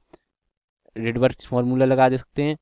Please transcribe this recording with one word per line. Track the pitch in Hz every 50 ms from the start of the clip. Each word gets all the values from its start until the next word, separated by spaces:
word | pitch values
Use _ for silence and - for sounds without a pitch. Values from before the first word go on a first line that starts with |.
| _ _ - _ _ _ _ _ _ _ _ _ _ _ _ _ _ _ _
Rydberg's | 113 113 117 117 120 127 131 131 - -
formula | - 127 123 123 123 127 127 135
लगा | 131 131 131 131 131
दे | 127
सकते | 123 - _ _ - 143
हैं। | 151 156 -